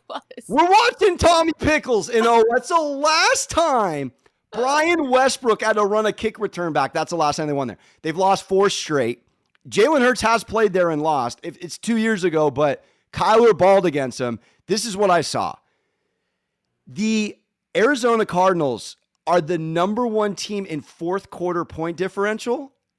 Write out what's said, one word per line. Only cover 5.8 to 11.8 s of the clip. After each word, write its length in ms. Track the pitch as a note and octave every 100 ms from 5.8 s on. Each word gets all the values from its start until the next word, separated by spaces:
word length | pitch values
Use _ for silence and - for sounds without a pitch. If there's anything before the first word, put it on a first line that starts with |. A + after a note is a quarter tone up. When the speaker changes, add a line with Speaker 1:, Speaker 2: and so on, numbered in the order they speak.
| G3+
Speaker 2:
run 180 | G#3+
a 80 | G#3+
kick 260 | - A3+ A3+
return 360 | G3+ F3 E3+
back. 180 | D3 C3+
That's 160 | D#3+ D#3+
the 80 | E3+
last 200 | D3 C#3+
time 100 | D3+
they 80 |
won 140 | C#3+ B2+
there. 100 | F#2 _ _
They've 120 | D#3
lost 320 | D#3+ F#3+ F#3 -
four 220 | F#3+ G3+
straight. 540 | - - C#3+ A#2 A#2+ _ _ _ _ C3+
Jalen 360 | A2 C4 D4+
Hurts 180 | B3 A#3
has 240 | A3 A#3
played 300 | - G#3+ G#3+
there 160 | F3+ E3+
and 100 | D3+
lost. 400 | D#3+ C#3+ A#2+ -
If, 140 | E3 -
it's 220 | E3+
two 180 | -